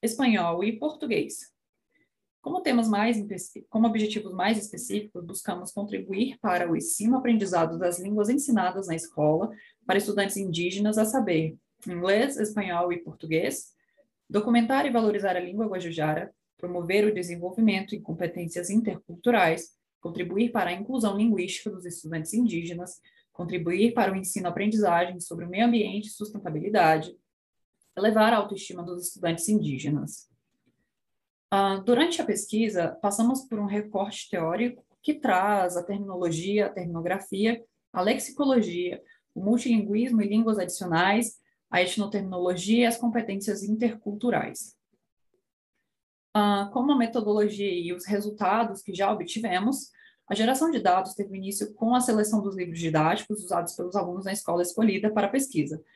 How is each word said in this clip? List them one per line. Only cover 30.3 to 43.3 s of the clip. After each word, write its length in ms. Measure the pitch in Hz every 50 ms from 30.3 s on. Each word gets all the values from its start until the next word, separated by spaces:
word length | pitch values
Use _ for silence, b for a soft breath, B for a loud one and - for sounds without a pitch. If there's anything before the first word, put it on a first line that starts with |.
| _ _ _ _ _ _ _ _ _ _ _ _ _ _ _ _ _ _ _ _ _ _ _ - 196
Ah, 220 | 196 196 196 196
durante 420 | 190 190 233 247 247 330 349 339 -
a 60 | -
pesquisa, 720 | 214 202 - - - 214 214 226 208 180 175 165 160 - -
passamos 420 | - 202 202 226 226 240 262 269
por 180 | - - 226 208
um 80 | 202
recorte 600 | 196 202 208 208 214 - 190 202 208 - - -
teórico 560 | - - 175 160 165 175 196 240 247 247 - _ _ _ _ -
que 100 | 302 302
traz 640 | 302 - 226 185 180 190 208 208 196 185 175 180
a 60 | 175 175
terminologia, 800 | - 196 196 202 196 185 180 180 170 160 160 180 196 208 208 202
a 40 | -
terminografia, 920 | - 190 175 170 170 170 165 180 185 190 - - 196 190 214 226 240 233 - _ _ _ _ _
a 100 | - 185
lexicologia, 1000 | 180 208 269 269 - - - - 285 269 262 240 196 175 170 175 180 175 - - b b b b b _ -
o 80 | - 190
multilinguismo 800 | 208 240 240 - 254 226 214 196 196 202 220 247 262 233 214 202
e 40 |
línguas 300 | 202 208 220 226 220 214
adicionais, 800 | 196 180 180 - - 190 175 165 170 180 196 208 233 233 - - - _ _ _ _ _ -
a 120 | - 180
etnoterminologia 1040 | 185 180 - 214 202 196 - 196 190 185 185 180 180 180 180 170 180 202 226 240 240
e 20 |
as 100 | 233 233
competências 640 | - 240 233 220 240 220 -